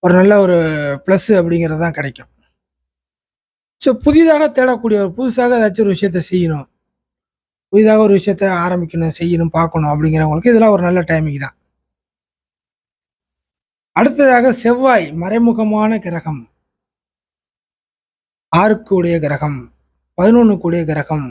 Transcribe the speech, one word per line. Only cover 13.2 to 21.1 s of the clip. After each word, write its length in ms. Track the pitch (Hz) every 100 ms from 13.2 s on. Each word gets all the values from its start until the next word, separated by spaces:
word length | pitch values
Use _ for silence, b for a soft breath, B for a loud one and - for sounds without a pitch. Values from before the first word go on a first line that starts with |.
| _ _ _ _ _ _ _ -
அடுத்ததாக 520 | 247 269 277 247 247 233
செவ்வாய் 420 | 226 240 269 240 160 156
மறைமுகமான 800 | 175 226 233 233 214 214 214 220 175
கிரகம், 360 | 170 160 147 113 _ _ _ _ _ _ _ _ _ _ _ _ _ _ _ _ _ _ _ _ 165
ஆறுக்குடைய 540 | 208 214 - 196 175 170
கிரகம், 340 | 151 143 151 139 120 _ _ _ _ -
பதினொன்னுக்குடைய 640 | 185 233 233 196 170 170 156
கிரகம் 360 | 151 147